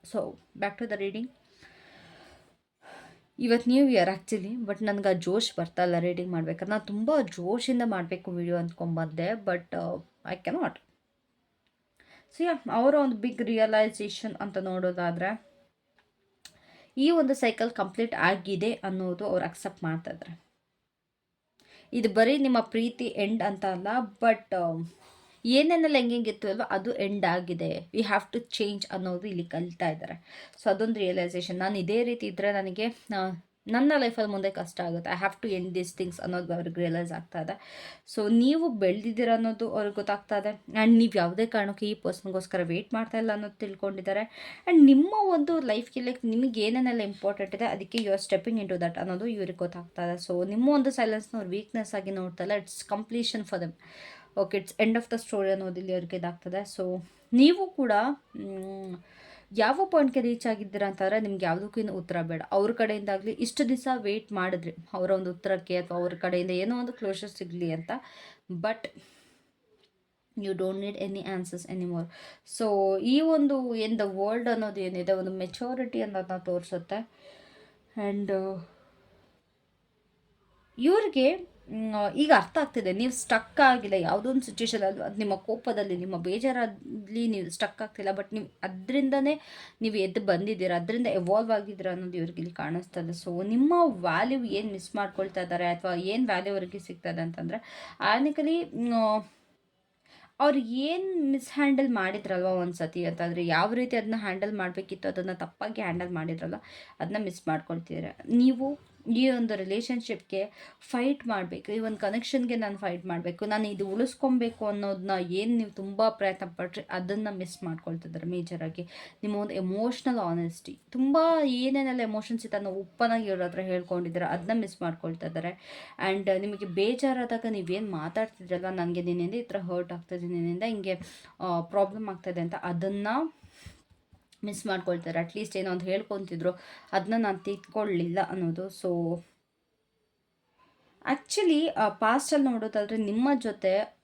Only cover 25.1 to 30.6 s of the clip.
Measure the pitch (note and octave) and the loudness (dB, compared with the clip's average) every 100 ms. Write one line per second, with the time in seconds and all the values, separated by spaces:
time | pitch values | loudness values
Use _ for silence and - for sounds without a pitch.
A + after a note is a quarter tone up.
25.1 | - _ _ A#3 C4 D4+ E4+ D#4+ C#4+ A#3+ | -20 _ _ 4 6 6 6 6 4 4
26.1 | A#3+ A3 G#3+ G#3 G#3+ - F#3+ F#3+ - G3 | 0 -2 -2 -4 -2 0 -2 -2 -2 -2
27.1 | G3+ F3+ F3+ F3 E3+ E3 D#3+ E3+ G#3 G#3 | 2 2 2 -2 -4 -2 -4 -4 -2 2
28.1 | G3+ - A#3 A#3 - G#3 G3+ - F#3+ F#3 | 0 0 -8 -6 -4 -2 -4 -6 -6 -4
29.1 | F3+ G#3 F3+ E3+ E3 F3 E3+ F3 D#3 - | -4 -4 -6 -4 -4 -6 -2 -2 -2 -8
30.1 | E3+ - - - - | -12 -16 -20 -20 -2